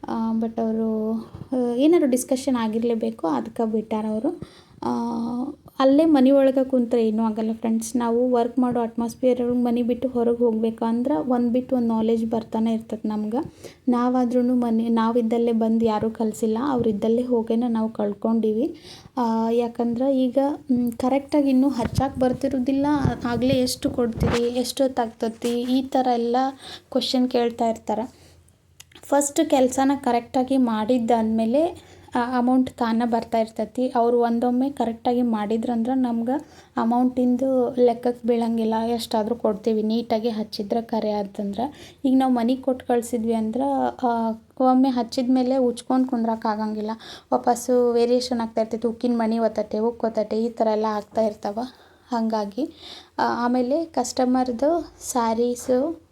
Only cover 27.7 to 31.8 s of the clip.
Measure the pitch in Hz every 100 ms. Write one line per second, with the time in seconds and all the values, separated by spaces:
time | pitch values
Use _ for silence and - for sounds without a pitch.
27.7 | 226 - 214 247 - - - _ _ _
28.7 | _ - - - 285 285 302 320 285 262
29.7 | 254 269 277 254 240 240 269 254 269 247
30.7 | 220 214 254 226 233 220 220 226 254 330
31.7 | -